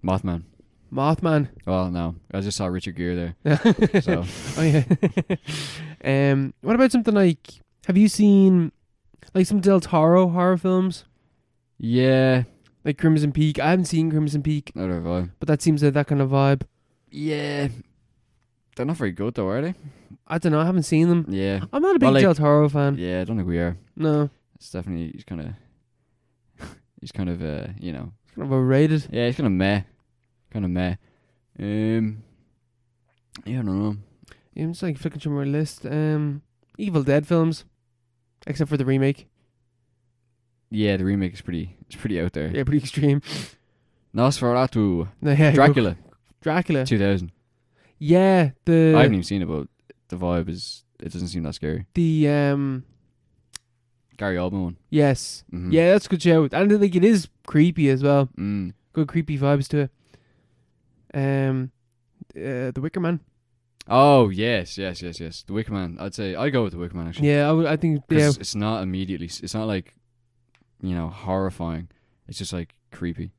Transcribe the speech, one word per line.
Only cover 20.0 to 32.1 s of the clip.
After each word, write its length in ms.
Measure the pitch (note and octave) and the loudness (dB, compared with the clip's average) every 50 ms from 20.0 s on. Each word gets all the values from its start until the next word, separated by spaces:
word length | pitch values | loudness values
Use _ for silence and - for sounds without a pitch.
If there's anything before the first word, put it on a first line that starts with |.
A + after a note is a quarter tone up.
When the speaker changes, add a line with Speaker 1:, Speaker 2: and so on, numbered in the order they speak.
| _ _ - _ _ _ | _ _ -20 _ _ _
Speaker 2:
I 100 | - E3 | -6 -2
don't 140 | - F3+ D3+ | 0 2 2
know. 80 | D3+ | 2
I 60 | D#3+ | 2
haven't 180 | E3+ F#3 F3+ D3+ | 2 0 0 0
seen 240 | - - D#3 E3 F3 | 2 2 2 4 4
them. 180 | F3 F3 D#3+ - | 4 2 0 -2
Speaker 1:
Yeah. 360 | F#2+ F#2+ F#2+ G2 G2 G2 F#2+ - - | -4 -2 -2 -2 -2 -2 -4 -4 -2
Speaker 2:
I'm 100 | C#4 D#4 | 0 2
not 140 | F#4+ G4 | 2 4
a 20 | D#4+ | 4
big 80 | B3 | 4
Speaker 1:
Well, 60 | C4 - | 4 6
like, 80 | C3+ C3 | 6 6
Speaker 2:
Del 120 | G3 E3 | 6 4
Toro 320 | C#3+ D3+ D3 D3 D3+ D3+ D3 | 4 4 4 4 4 4 2
fan. 280 | C#3 D3 C#3+ C#3 C#3 | 2 0 0 0 -2
Speaker 1:
yeah, 240 | C3+ F2 F2+ F2+ F#2 | -2 -4 -4 -4 -4
I 40 | F#2 | -4
don't 120 | F#2 A#2 | -4 -4
think 120 | A2 F#2 F2+ | -4 -2 -2
we 100 | E2+ E2+ | -2 -2
are. 180 | E2+ F2 F2 F2 _ _ _ | -2 -2 -4 -8 _ _ _
Speaker 2:
No. 340 | - D3+ D#3+ D3+ D3+ D3 C#3+ _ _ _ _ _ | -4 -2 0 0 0 0 -2 _ _ _ _ _
Speaker 1:
It's 160 | - - - | -20 -20 -14
definitely, 400 | - F#2 F2+ G2 F#2 E2+ E2+ D#2+ - | -12 -12 -8 -8 -8 -8 -8 -10 -12
he's 120 | - - | -16 -14
kinda, 320 | - F#2+ E2 D#2 F#2 G2 - _ _ _ _ _ _ _ _ _ _ _ _ _ _ _ _ _ _ _ _ | -14 -12 -12 -10 -12 -14 -16 _ _ _ _ _ _ _ _ _ _ _ _ _ _ _ _ _ _ _ _
<laughs> 400 | - - - _ _ _ _ - | -20 -20 -20 _ _ _ _ -20
he's 100 | - - - | -20 -16 -8
kind 160 | - G2 F2+ | -8 -6 -6
of, 140 | F2 F2 F2+ | -6 -6 -6
uh, 260 | D#2 D2+ C#2+ - - G2 G#2 | -8 -8 -8 -10 -12 -14 -12
you 120 | - F2+ D#2 | -12 -10 -10
know. 200 | C2 - E2+ - _ _ _ _ | -10 -12 -14 -16 _ _ _ _
Speaker 2:
Kind 100 | - - | -10 -6
of 60 | C#3 C3+ | -2 0
overrated. 560 | C3 C3 B2+ C3 C3+ D3+ D#3 D#3 D#3 C#3+ - | 0 2 2 4 4 4 2 2 -2 -4 -6
Speaker 1:
Yeah, 160 | - A2+ A#2+ | -6 -4 -2
he's 100 | A#2+ B2+ | -2 -2
kinda 140 | - D3+ A#2 | -2 -2 0
meh. 320 | F#2+ F#2 F#2+ G2 G2+ G2+ F#2 _ _ _ _ _ _ _ _ _ _ _ _ _ _ | 0 2 2 2 0 -2 -4 _ _ _ _ _ _ _ _ _ _ _ _ _ _
Kinda 160 | A2+ G2+ F2+ | -6 -6 -4
meh. 260 | F2+ F2+ F#2 F2+ F2+ F#2 _ _ _ _ _ _ _ _ _ _ _ - | -2 -2 -2 -2 -4 -6 _ _ _ _ _ _ _ _ _ _ _ -12
Um, 640 | G2 G2+ G#2 G#2+ A2 A2 A2+ A2+ A2 G#2+ | -8 -6 -4 -2 -2 0 0 0 -2 -2